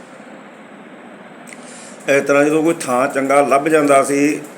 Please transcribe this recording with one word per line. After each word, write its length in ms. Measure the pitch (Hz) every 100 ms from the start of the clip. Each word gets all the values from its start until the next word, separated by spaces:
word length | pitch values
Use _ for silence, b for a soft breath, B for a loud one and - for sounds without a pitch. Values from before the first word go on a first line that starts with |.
| - - - - - - - - - - - - - - - B B B B B -
ਇਸ 120 | 139
ਤਰ੍ਹਾਂ 200 | 139 143 147
ਜਦੋਂ 180 | 156
ਕੋਈ 120 | 160 160
ਥਾਂ 280 | - 123 139
ਚੰਗਾ 340 | 135 135 143
ਲੱਭ 260 | 135 139 156
ਜਾਂਦਾ 360 | 156 143 139
ਸੀ, 360 | 135 143 143 - -